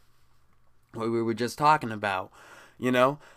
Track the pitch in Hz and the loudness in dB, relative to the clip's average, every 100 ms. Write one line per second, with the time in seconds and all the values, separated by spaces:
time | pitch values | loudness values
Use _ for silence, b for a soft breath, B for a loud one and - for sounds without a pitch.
0 | _ _ _ _ _ _ - _ _ 117 | _ _ _ _ _ _ -20 _ _ -8
1 | 113 117 113 110 120 - 151 151 120 107 | -4 -2 -2 -2 -6 2 2 4 0 -6
2 | 104 95 101 B B B B B 123 127 | -4 -4 -6 B B B B B 0 4
3 | 131 147 B | 2 0 B